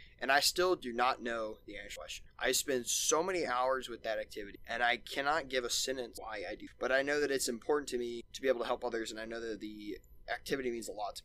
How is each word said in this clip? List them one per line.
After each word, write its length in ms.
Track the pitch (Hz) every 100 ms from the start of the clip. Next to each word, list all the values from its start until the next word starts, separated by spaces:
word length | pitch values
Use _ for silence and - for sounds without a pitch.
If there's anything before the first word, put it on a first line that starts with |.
| - -
and 140 | 127
I 80 | 139
still 360 | - - 180 175
do 160 | 123
not 300 | 117 127 -
know 360 | 120 117 110 107 -
the 100 | 101
answer 120 | 101
to 60 |
the 40 | -
question. 260 | 76 - - -
I 140 | 123
spend 340 | 131 143 127 117
so 360 | - - 156
many 240 | 185 180 123
hours 440 | 123 131 131 123
with 120 | 113
that 140 | 113 107
activity, 400 | 110 110 101 - -
and 160 | 117
I 160 | 120 120
cannot 500 | - 143 139 160 135
give 160 | 131
a 60 | 120
sentence 480 | - - 131 113 -
why 260 | 110 107 92
I 40 |
do, 120 | - 151 -
but 140 | 123
I 100 | 135
know 180 | 139 147
that 100 | 143
it's 180 | 135 135
important 400 | 113 - 147 131
to 100 | 123
me 240 | 120 120 -
to 80 | -
be 60 | 131
able 120 | 120
to 60 | 117
help 180 | 123
others, 260 | 120 113 110
and 100 | 110
I 60 | 113
know 140 | 113
that 200 | 113 104
the 380 | 107 107 104 - - - -
activity 380 | 120 - 143 123
means 180 | 117 107
a 40 |
lot 240 | 104 101
to 60 | -